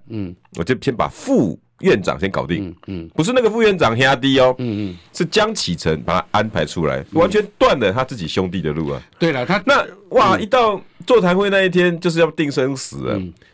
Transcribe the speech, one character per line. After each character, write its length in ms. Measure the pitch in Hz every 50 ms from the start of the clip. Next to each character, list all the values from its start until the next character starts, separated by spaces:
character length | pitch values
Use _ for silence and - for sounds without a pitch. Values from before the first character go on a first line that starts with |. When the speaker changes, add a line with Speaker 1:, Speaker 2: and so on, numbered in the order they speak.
| - -
Speaker 1:
嗯。 260 | 113 107 98 87 90 _ _ _ - -
Speaker 2:
我 40 | 165
就 140 | - 127 98 -
先 120 | 139 117
把 140 | 101 76 71
副 500 | - - - 254 277 208 123 85 65 - _ _ _ _
院 220 | - 185 143 104 87
长 180 | - 64 -
先 100 | 92 95
搞 160 | - 73 64
定。 220 | 71 87 104 98 87
Speaker 1:
嗯， 80 | 87 _ - -
嗯。 220 | 95 87 82 85 -
Speaker 2:
不 100 | - 160
是 80 | 208 247
那 80 | 254
个 80 | 233 208
副 140 | 214 233 220
院 160 | 208 196 165
长 200 | 143 113 113 120
兄 220 | 135 135 139 123
弟 180 | 127 135 135 131
哦。 160 | 127 127 127 -
Speaker 1:
嗯， 320 | 127 120 104 104 104 95
嗯。 60 | 87 87 - _ -
Speaker 2:
是 100 | - 180
江 300 | - - 214 208 220 220
启 200 | - - - 85
臣 280 | - - 80 80 73 60
把 180 | 85 85 92
他 60 | - - -
安 180 | 104 107 113
排 160 | - 85 78
出 180 | - - 90 80
来， 140 | 71 67 67
Speaker 1:
嗯。 80 | 69 - -
Speaker 2:
完 160 | 160 170 190
全 120 | 196 208 202 - _
断 240 | - 254 247 185 139
了 100 | 110 92
他 140 | 98 127 131
自 100 | - 139
己 140 | 110 82 76
兄 220 | - - 92 92
弟 100 | 87 92
的 140 | 76 76 73
路 160 | 80 80 71
啊。 120 | 69 64 - _ _ -
Speaker 1:
对 140 | 170 165 143
了， 140 | 127 123
他 120 | - 190 208 -
Speaker 2:
那， 180 | 262 285 247 - - 180 - - -
哇， 260 | - 254 220 190 190
Speaker 1:
嗯。 60 | - 220
Speaker 2:
一 20 |
到 340 | 196 247 254 226 214 196 - - - _ _ -
座 120 | - 254 220
谈 160 | 185 175 180
会 140 | 190 202 202
那 140 | 196 196 190
一 80 | 185
天， 280 | 175 180 175 180 170 165
就 120 | - 175
是 80 | 160 165
要 120 | 165 156 151
定 200 | - 156 143 135
生 240 | 143 131 135 139
死 220 | 127 - - - 139
了。 160 | 127 123 113
Speaker 1:
嗯。 180 | 98 92 87 - _ _ _